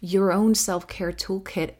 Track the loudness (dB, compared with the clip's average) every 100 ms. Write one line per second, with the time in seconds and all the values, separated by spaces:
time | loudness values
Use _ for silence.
0 | -2 2 4 4 4 2 0 -4 -6 -8
1 | -6 -6 -6 -6 -6 -4 -6